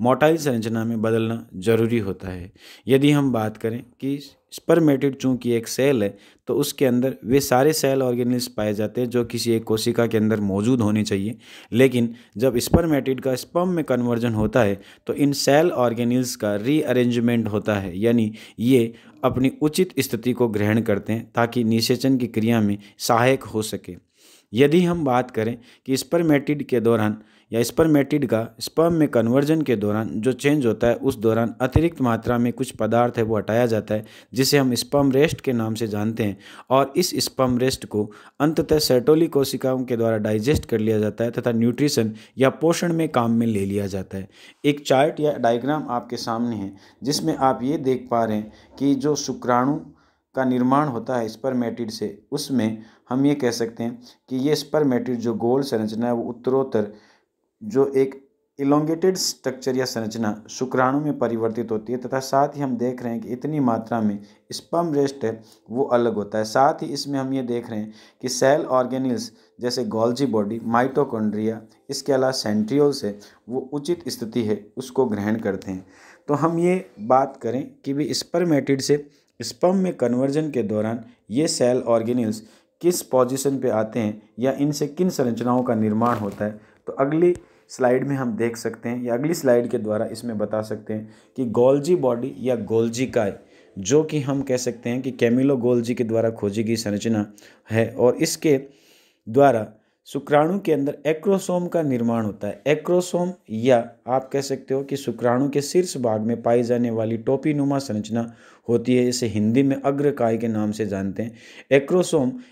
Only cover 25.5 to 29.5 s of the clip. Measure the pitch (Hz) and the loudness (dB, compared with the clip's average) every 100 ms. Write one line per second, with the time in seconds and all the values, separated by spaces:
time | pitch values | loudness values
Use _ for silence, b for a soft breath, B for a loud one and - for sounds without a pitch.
25.5 | 120 b b - 131 - 170 165 143 139 | -4 b b -4 -4 0 0 4 2 2
26.5 | 151 131 123 113 113 107 107 b b b | -4 0 0 2 2 2 -2 b b b
27.5 | 113 117 - 165 147 139 151 135 110 117 | -2 0 2 4 4 2 0 0 -2 -4
28.5 | - - - 170 170 143 120 113 131 143 | -10 -6 0 2 2 2 2 2 2 2